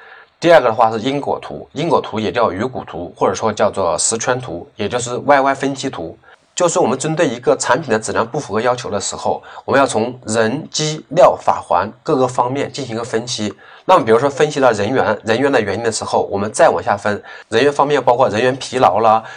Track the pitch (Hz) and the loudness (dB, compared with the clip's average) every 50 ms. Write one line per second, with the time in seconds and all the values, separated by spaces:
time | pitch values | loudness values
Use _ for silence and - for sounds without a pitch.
0 | - - - - - _ _ _ - 170 165 151 127 117 110 123 117 113 113 110 | -20 -20 -20 -20 -20 _ _ _ 4 6 6 8 8 6 4 4 4 4 2 0
1 | 104 135 139 143 - - 71 - - - 73 73 - - - 127 165 165 127 92 | -2 -2 -2 -2 -4 -4 -6 -6 -8 -12 -14 -14 -14 -12 -8 -6 0 0 0 0
2 | - - 101 110 107 92 85 120 113 92 87 95 117 131 127 85 - - - 80 | 0 -2 -4 -4 -4 -2 0 0 0 0 0 -2 -4 -4 -6 -8 -12 -10 -10 -10
3 | 87 - - - 139 107 92 - 117 107 104 - 110 98 92 98 92 85 80 82 | -10 -12 -4 -2 -2 0 0 0 -2 -2 0 0 0 0 0 -2 -2 -2 -2 -2
4 | - - 113 113 - - 123 127 127 - 82 85 - - _ - 104 101 123 123 | -2 -2 -4 -2 -2 -2 -2 -4 -4 -8 -12 -12 -12 -16 _ -8 -6 -6 -4 -6
5 | 120 120 123 120 - 139 143 139 135 139 135 - 139 135 139 - - 147 - 87 | -6 -6 -8 -4 0 2 2 4 4 2 0 0 -2 -4 -4 -4 -8 -8 -8 -8
6 | 82 85 92 - _ - - _ _ _ _ - 180 170 - 185 151 117 127 127 | -10 -12 -14 -16 _ -20 -20 _ _ _ _ 0 0 2 2 2 2 0 0 -2
7 | - 160 160 160 170 135 113 120 - 151 131 123 - - 120 151 165 120 107 110 | -2 -4 0 0 0 0 -2 -2 0 0 0 0 0 0 0 -2 0 -2 -2 -2
8 | - - 95 95 113 117 - 151 - - 98 110 120 123 123 123 - 90 101 98 | -2 -2 -2 -2 -2 -2 -4 -8 -6 -4 -4 -2 0 0 -2 -2 -4 -6 -6 -6
9 | - - - - - 107 76 - - - - - - - 117 139 139 - - 220 | -6 -6 -8 -6 -4 -4 -4 -4 -8 -14 -20 -14 -6 -2 2 2 2 2 0 -2
10 | - 127 123 - - 107 107 117 110 110 127 151 - - - - 156 151 156 - | -2 -2 -6 -10 -6 -2 0 0 0 0 -2 -4 -6 -8 -6 -4 -4 -4 -4 -6
11 | - _ - 175 165 117 85 - - - 85 - - - 82 87 98 110 - - | -10 _ 4 6 6 6 6 2 0 -2 -2 -2 -2 -2 0 0 0 -2 -8 -8
12 | _ - 151 131 127 123 - - 120 123 131 143 117 - - - 139 - 110 117 | _ -2 0 0 0 0 0 -2 -2 -2 -2 -4 -4 -6 -6 -10 -8 -8 -8 -8
13 | 117 - - 113 120 127 - - 107 101 - - - - - - _ - 185 170 | -6 -4 -4 -4 -4 -6 -6 -6 -6 -6 -6 -10 -16 -20 -20 -8 _ 4 4 4
14 | 135 110 110 117 135 139 135 - 151 151 147 143 131 123 113 104 101 110 135 120 | 6 4 4 4 4 2 2 2 0 0 2 4 4 4 4 2 0 0 0 0
15 | 87 101 107 - - 110 113 120 139 139 135 120 104 101 95 113 117 113 110 - | 0 0 -2 -2 0 0 0 2 2 2 2 0 0 0 -4 -2 -2 -4 -4 -4
16 | 98 - - 101 - - 101 98 101 110 117 - 170 135 98 85 90 117 104 101 | -4 -2 0 0 0 -2 -2 -4 -4 -4 2 4 4 4 4 2 0 -2 -2 -2
17 | - 104 101 95 - - - - - _ 110 113 135 143 143 - 143 147 147 135 | -2 -4 -4 -4 -8 -14 -20 -20 -12 _ 0 2 2 2 2 2 2 2 2 2
18 | 123 131 123 131 131 - 98 110 123 127 131 131 - - 120 127 131 92 90 107 | 2 2 4 4 2 2 2 2 0 0 0 -2 -8 -6 0 4 4 4 4 4
19 | 117 110 110 113 - - - | 4 4 4 4 0 -4 -14